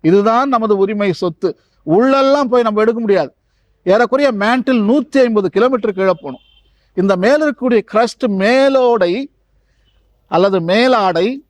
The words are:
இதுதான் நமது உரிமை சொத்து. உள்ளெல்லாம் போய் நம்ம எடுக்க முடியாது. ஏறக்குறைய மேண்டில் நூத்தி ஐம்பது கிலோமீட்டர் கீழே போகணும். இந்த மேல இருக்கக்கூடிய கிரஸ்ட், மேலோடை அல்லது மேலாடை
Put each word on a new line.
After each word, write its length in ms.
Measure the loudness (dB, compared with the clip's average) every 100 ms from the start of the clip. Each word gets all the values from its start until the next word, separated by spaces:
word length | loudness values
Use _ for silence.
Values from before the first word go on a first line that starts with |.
இதுதான் 480 | 2 2 2 0 0
நமது 280 | -2 0 0
உரிமை 360 | 0 -2 -4
சொத்து. 480 | -2 -6 -4 -6 -6 _ _ -2
உள்ளெல்லாம் 580 | 2 2 2 2 0
போய் 180 | 0 0
நம்ம 180 | 0 0
எடுக்க 200 | 0 -2
முடியாது. 340 | 0 0 -2 _ _ _ _ _
ஏறக்குறைய 500 | 0 0 2 0 0
மேண்டில் 480 | 0 -2 -2 0 0
நூத்தி 380 | 2 0 0 0
ஐம்பது 320 | 2 2 -2
கிலோமீட்டர் 420 | 0 0 0 -4
கீழே 140 | -2 -2
போகணும். 340 | -2 -6 -14 _ _ _ _ _
இந்த 220 | -4 -2 0
மேல 340 | 0 0 0
இருக்கக்கூடிய 280 | -4 0 -2
கிரஸ்ட், 460 | 0 -2 -2 -2
மேலோடை 1000 | -4 -2 0 2 2 2 2 2 0 -2 -8 _ _ _ _ _ _ _ _ _ _
அல்லது 340 | 0 0 0
மேலாடை 800 | -2 0 2 2 0 0 -2 -4 _